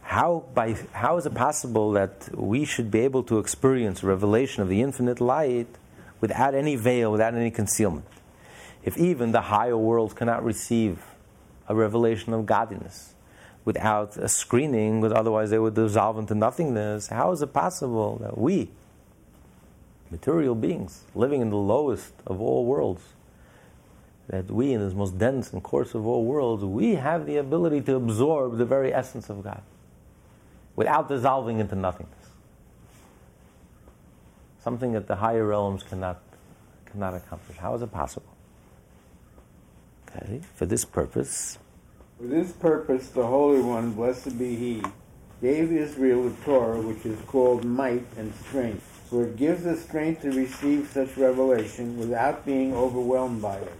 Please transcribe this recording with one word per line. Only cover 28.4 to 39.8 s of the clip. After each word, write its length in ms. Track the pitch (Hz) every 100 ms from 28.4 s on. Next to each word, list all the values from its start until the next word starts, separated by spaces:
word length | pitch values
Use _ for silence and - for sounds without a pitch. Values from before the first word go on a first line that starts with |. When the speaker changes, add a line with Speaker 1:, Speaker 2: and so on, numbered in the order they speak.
| 127 117
Speaker 1:
the 60 |
very 280 | 120 135 131
essence 380 | 127 127 123 104
of 140 | 101
God 180 | 98 101 - - - - - - - - - - -
without 320 | - 113 151 143
dissolving 520 | 139 127 135 117 113
into 160 | 101 98
nothingness? 540 | 92 90 - - - - - - - - - - - - - _ - - - - - - - - - - - -
Something 320 | - 120 123
that 140 | 113 98
the 100 | 98
higher 280 | 110 117
realms 380 | 107 104 101 98
cannot, 380 | - 95 92 87 - - - - - - -
cannot 280 | 101 95
accomplish. 440 | 90 - 82 - 82
How 160 | 90
is 80 | 120
it 100 | 117
possible? 340 | 85 69 - - - - - - - - - - - - - - - - -